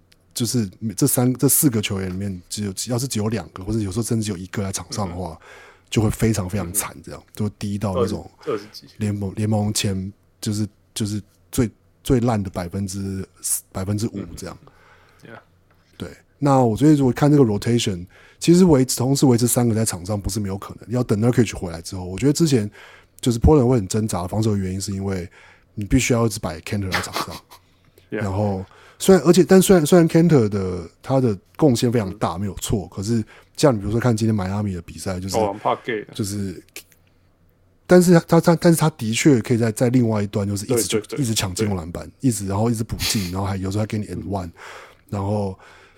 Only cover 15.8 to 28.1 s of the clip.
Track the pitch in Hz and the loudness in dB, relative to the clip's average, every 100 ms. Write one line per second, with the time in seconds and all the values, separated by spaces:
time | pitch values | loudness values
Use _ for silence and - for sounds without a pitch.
15.8 | _ - 90 - _ _ 143 135 120 101 | _ -16 -16 -16 _ _ 2 4 4 4
16.8 | 147 147 131 117 147 147 120 101 117 113 | 4 4 2 2 4 6 4 2 0 0
17.8 | 113 90 90 _ - _ - 175 185 135 | 0 -4 -10 _ -20 _ 4 6 8 6
18.8 | 127 - 123 139 143 120 120 - 120 110 | 4 0 0 4 4 4 2 2 2 0
19.8 | 113 92 90 107 98 107 98 98 - - | -2 -4 -6 -6 -4 -6 -6 -8 -10 -16
20.8 | - 123 123 104 117 123 107 - 92 82 | -6 -4 0 2 2 4 2 -2 -10 -10
21.8 | - 95 90 95 131 147 165 131 104 - | -10 -10 -10 -2 0 2 2 2 0 -8
22.8 | - - _ _ 123 117 - 156 120 127 | -20 -20 _ _ -2 2 6 6 6 2
23.8 | 92 110 110 92 92 104 110 101 92 95 | 0 -2 -2 -4 -4 -2 0 0 -2 -6
24.8 | 98 98 98 95 85 - - _ _ - | -6 -6 -4 -6 -8 -16 -20 _ _ -12
25.8 | 98 135 - 117 117 104 90 82 - 107 | 0 2 2 2 2 -2 -6 -8 -6 -6
26.8 | 95 87 92 - - - - - _ _ | -4 -6 -6 -8 -8 -12 -18 -20 _ _
27.8 | _ _ _ | _ _ _